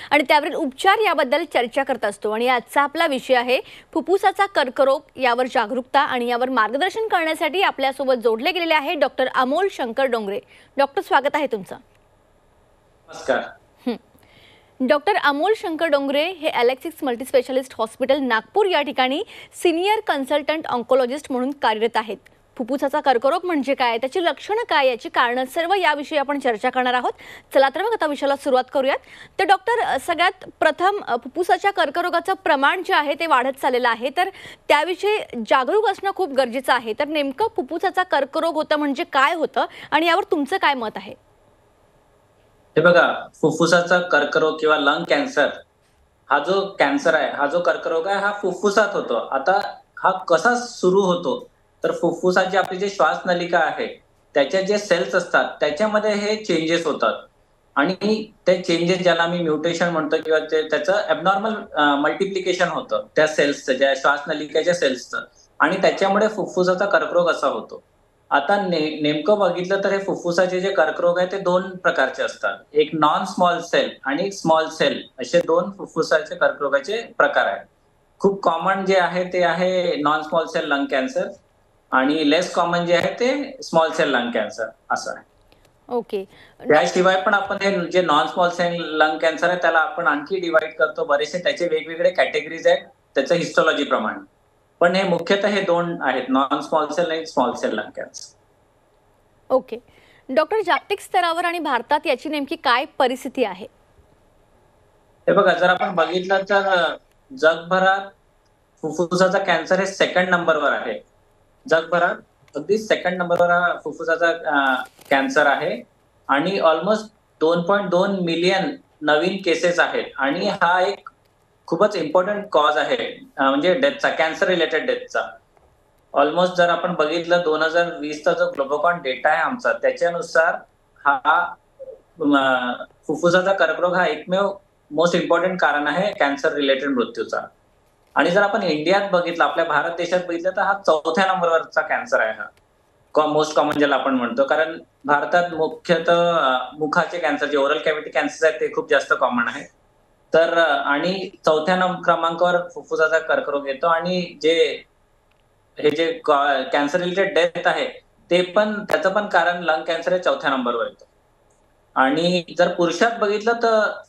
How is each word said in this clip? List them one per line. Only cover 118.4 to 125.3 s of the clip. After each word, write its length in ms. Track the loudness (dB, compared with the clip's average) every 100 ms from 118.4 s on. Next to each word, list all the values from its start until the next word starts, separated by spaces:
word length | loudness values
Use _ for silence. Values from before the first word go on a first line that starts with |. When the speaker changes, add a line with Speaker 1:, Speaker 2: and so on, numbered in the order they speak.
| 0 0 -2 -6 _ -6
Speaker 2:
नवीन 360 | 0 2 0 -2 -2
cases 340 | 0 0 2
आहेत 240 | 0 0 -6 -4
आणि 320 | -4 -2 -2
हा 320 | 0 0 2
एक 280 | 0 -4 -12 _ _ _ _ _ -6
खूपच 300 | 0 0 0
important 500 | 0 0 0 -4 -2
cause 260 | 0 2 0
आहे, 500 | 0 -2 -4 -10 -12 -2
अ, 60 |
म्हणजे 300 | 0 2 2
डेथचा, 360 | 2 2 0 -2
कॅन्सर 380 | 0 -2 0 0
रिलेटेड 380 | 0 0 -2 -2
डेथचा. 360 | -4 -4 -6 -6